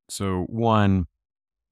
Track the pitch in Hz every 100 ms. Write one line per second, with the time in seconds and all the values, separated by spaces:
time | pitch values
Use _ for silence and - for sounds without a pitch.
0 | - - 98 92 - 113 113 110 101 95
1 | 82 _ _ _ _ _ _